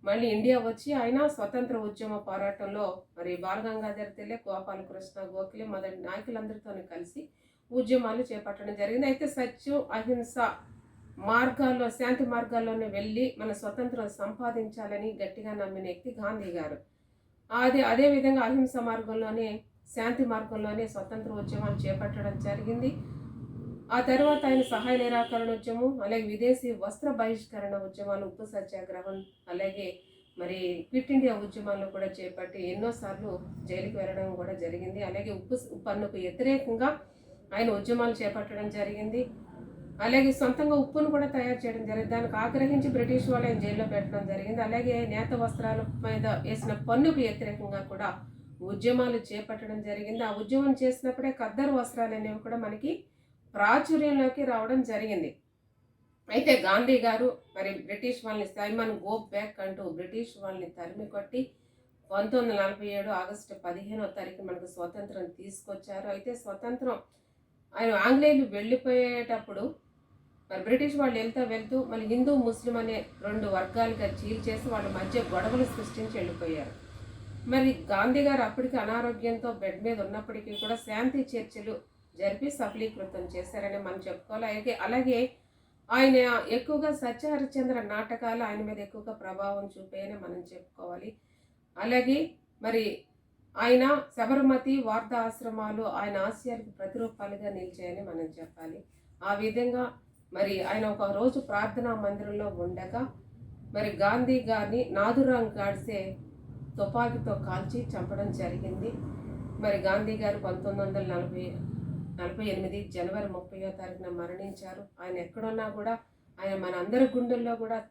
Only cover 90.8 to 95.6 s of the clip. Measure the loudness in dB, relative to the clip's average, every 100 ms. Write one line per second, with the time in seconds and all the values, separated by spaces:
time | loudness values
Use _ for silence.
90.8 | -12 -10 -12 -16 _ _ _ _ _ -4
91.8 | 4 4 6 4 2 -6 _ _ 0 2
92.8 | 0 -4 _ _ _ _ _ 0 6 8
93.8 | 8 4 0 -2 2 6 6 6 4 0
94.8 | 2 -2 0 -2 -2 -4 -8 -6